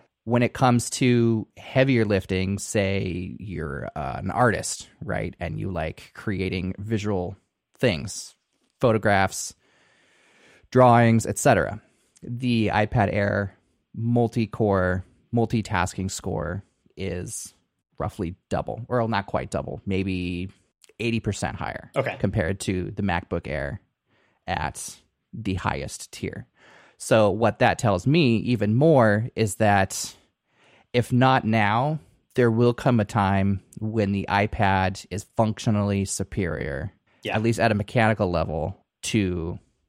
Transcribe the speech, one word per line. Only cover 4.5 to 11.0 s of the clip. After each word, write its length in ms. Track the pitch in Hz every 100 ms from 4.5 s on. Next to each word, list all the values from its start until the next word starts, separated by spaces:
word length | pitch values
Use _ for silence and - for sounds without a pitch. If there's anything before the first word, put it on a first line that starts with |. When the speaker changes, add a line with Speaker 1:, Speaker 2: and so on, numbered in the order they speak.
| 90 - - - -
Speaker 1:
right? 320 | - 104 87 -
And 180 | 87 104
you 140 | 104
like 400 | 87 80 - -
creating 600 | - - 95 92 92 92 95
visual 580 | 104 110 104 98 90 98 _ _ _ -
things, 580 | 127 80 80 - - _ _ _ _ -
photographs, 720 | 123 110 104 101 95 - - - _ _ _ _ _ _ _ _ _ _ _
drawings, 540 | 127 127 120